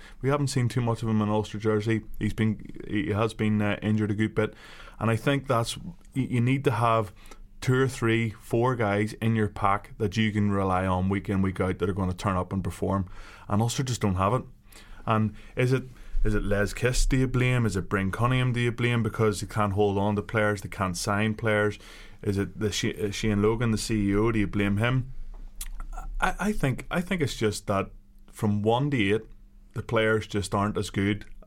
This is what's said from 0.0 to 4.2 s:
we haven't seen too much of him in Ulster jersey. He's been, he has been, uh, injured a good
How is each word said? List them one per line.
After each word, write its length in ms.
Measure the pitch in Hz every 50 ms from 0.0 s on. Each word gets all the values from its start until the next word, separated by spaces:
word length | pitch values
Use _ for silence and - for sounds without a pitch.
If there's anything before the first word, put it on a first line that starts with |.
| - - - -
we 100 | - 131
haven't 180 | 147 143 143 135
seen 200 | - 131 120 117
too 140 | - 127
much 220 | 120 117 113 - 117
of 60 | 113
him 120 | 110 107
in 80 | 107 104
Ulster 300 | 107 107 104 - - 104
jersey. 420 | 104 107 107 107 101 113 113 110 - - - -
He's 160 | 110 107 -
been, 260 | - 110 110 104 - - - - - - -
he 220 | 104 104 - -
has 240 | 104 101 113 110 -
been, 260 | - 110 107 107 104
uh, 160 | 104 104 101 - -
injured 260 | 107 107 107 107 101
a 60 | 104
good 180 | 101